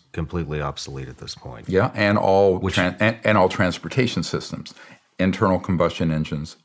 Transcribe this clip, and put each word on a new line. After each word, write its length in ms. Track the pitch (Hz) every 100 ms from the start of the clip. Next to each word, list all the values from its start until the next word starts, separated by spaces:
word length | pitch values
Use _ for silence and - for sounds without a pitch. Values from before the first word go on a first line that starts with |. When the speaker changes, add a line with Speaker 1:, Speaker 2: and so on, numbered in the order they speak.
| _
Speaker 1:
completely 480 | - 80 87 76 76
obsolete 480 | 71 71 - 67 65
at 100 | -
this 160 | -
point. 340 | - - 110 -
Speaker 2:
Yeah, 240 | 92 127
and 240 | - 104 107
all 380 | 98 95 98 90
Speaker 1:
Which 200 | 95 92
Speaker 2:
tran-, 200 | 90 90
and, 200 | 107 113
and 160 | 107 107
all 100 | 92
transportation 760 | - 92 85 82 - 123 -
systems, 500 | 80 78 - - - - - - _ -
internal 400 | 95 90 101 90
combustion 500 | - 87 85 - 85
engines, 460 | 78 78 73 78 -